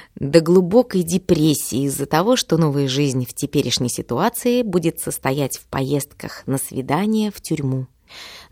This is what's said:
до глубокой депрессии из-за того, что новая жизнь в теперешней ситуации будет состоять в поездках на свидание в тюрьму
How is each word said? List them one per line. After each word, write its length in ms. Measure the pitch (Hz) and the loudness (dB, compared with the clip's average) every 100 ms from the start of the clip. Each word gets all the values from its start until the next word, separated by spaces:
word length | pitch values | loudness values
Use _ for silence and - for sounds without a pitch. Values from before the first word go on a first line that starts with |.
| - - | -18 -8
до 220 | 139 165 | 2 4
глубокой 640 | 160 180 175 220 - 190 | 6 4 6 4 4 0
депрессии 840 | 165 180 - 160 156 139 - 120 139 | 0 0 2 2 4 2 -2 -2 -2
из-за 180 | 135 139 | -2 -2
того, 320 | 156 196 254 | 0 2 2
что 200 | - 165 | 2 2
новая 300 | 160 143 139 | 2 0 0
жизнь 380 | 131 147 127 123 | 0 0 0 -4
в 80 | |
теперешней 560 | - 139 143 123 - 123 | -6 -4 0 0 0 -4
ситуации 720 | - - 120 208 - 247 247 | -4 -4 0 0 0 0 0
будет 400 | 226 180 165 - | 0 0 0 -4
состоять 560 | - 139 135 139 135 - | -6 -6 -4 -2 -2 -6
в 100 | - | -8
поездках 760 | - 135 143 - - - - - | -4 0 -2 -2 -10 -14 -12 -6
на 100 | 135 | -6
свидание 720 | - 131 123 147 214 220 214 | -4 -6 -2 -2 0 0 -2
в 100 | - | -4
тюрьму 460 | - 156 135 131 131 _ _ - - - - | -6 -4 -2 -4 -6 _ _ -20 -20 -20 -2